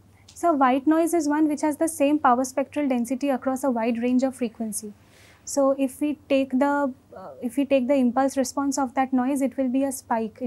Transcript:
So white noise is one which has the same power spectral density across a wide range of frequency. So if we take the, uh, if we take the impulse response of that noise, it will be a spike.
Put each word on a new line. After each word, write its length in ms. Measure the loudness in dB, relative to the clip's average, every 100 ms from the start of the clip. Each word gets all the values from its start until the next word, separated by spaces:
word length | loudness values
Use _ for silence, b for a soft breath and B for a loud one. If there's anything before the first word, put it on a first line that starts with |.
| _ b b
So 180 | -4 0
white 340 | 4 4 4 2
noise 280 | 2 2
is 140 | 0 0
one 200 | 0 0
which 140 | 0
has 160 | -2 0
the 100 | -4
same 300 | 0 0 4
power 260 | 4 2
spectral 440 | 0 -4 -4 -2 -2
density 420 | -2 -2 -4 -2 -2
across 280 | -2 -2
a 60 | -2 -2
wide 240 | -2 -2
range 200 | 0 2
of 140 | 0 -2
frequency. 560 | -8 -6 -8 -8 -12 -18 b b b b -6
So 180 | 0 2 2
if 220 | -2 -2
we 80 | -4 -4 0
take 220 | 0 2 0
the, 340 | 2 2 -2 -4 _ -18
uh, 140 | -18 -10
if 160 | -6 -2
we 80 |
take 240 | 2 2 2
the 60 |
impulse 420 | 2 2 2 0 0
response 420 | -2 -2 -2 -2
of 80 | -2 -2
that 160 | 0 0
noise, 200 | 0 0 -2
it 80 | -2
will 140 | -2 0
be 60 |
a 60 | -2
spike. 480 | -4 -4 -2 -2 -6